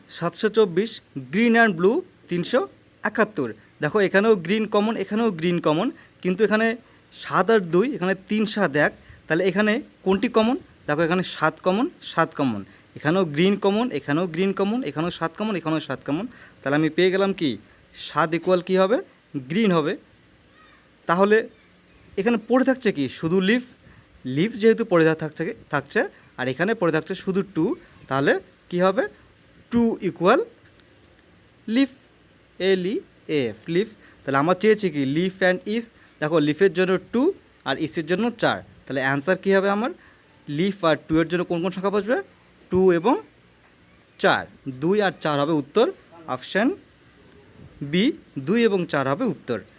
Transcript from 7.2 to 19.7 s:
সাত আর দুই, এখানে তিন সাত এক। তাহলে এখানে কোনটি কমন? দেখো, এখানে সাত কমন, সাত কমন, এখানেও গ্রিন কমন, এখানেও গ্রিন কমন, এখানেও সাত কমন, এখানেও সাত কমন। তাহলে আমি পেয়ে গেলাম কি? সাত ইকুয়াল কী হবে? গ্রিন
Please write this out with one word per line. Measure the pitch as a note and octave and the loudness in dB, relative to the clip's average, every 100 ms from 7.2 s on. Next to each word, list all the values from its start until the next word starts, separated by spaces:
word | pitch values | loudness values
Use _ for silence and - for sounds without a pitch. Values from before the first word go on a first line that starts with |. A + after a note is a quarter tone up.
সাত | - D3+ F#3 | -2 0 4
আর | A3+ | 2
দুই, | F3 E3+ B3+ G3+ | 2 0 0 -2
এখানে | F3+ F#3+ - | -2 -4 -2
তিন | G#3+ G#3+ | -2 -2
সাত | G#3+ F3 C#3+ | 0 0 2
এক। | F3 - - - - | 0 -2 -18 -20 -4
তাহলে | E3 F#3 | 0 2
এখানে | F#3 G#3+ A#3 - _ | 4 4 0 -4 _
কোনটি | F#3 G3 A#3+ | 0 0 2
কমন? | A3+ A3 D4+ - - - | 2 2 0 -6 -12 -4
দেখো, | D3 | 0
এখানে | E3 F#3 | 2 0
সাত | F3 - D#3 D#3+ | -2 0 0 0
কমন, | F#3 G3 E4 - | 0 0 -2 -4
সাত | - - D#3+ - | -6 0 0 0
কমন, | C3+ G#2 F#2+ - _ - | -2 -2 -8 -20 _ -4
এখানেও | D3 F#3 | 0 0
গ্রিন | E3+ C#3+ F#3 G3+ | 0 2 2 2
কমন, | G3+ G#3 B3 C#3+ | 0 0 -2 -4
এখানেও | - D3 F3+ | -2 -2 -2
গ্রিন | D#3 G3 | -2 -2
কমন, | F#3+ G3+ A#3+ D3 | -2 -2 -2 -4
এখানেও | D3 E3 | -4 -6
সাত | - E3 - | -4 -6 -4
কমন, | G#3+ F#3 | -4 -4
এখানেও | D#3 D#3+ | -2 -4
সাত | D3+ C3 - | -4 -8 -4
কমন। | D3+ A#3+ - - - | -4 -6 -12 -20 -10
তাহলে | C3+ D3 | -2 0
আমি | D#3 D#3 | 0 0
পেয়ে | F#3 | 0
গেলাম | F#3+ G3 | 2 -2
কি? | F#3+ D#3 G#2 - _ _ | -2 -4 -4 -12 _ _
সাত | - - D3 D#3+ | -18 -6 -2 0
ইকুয়াল | D#3+ F3+ F3+ F3 | 0 0 0 2
কী | F#3 | 0
হবে? | F#3+ C#4 - _ _ C#3+ B2+ | 2 0 -2 _ _ -12 -6
গ্রিন | F#3 G#3+ | 0 2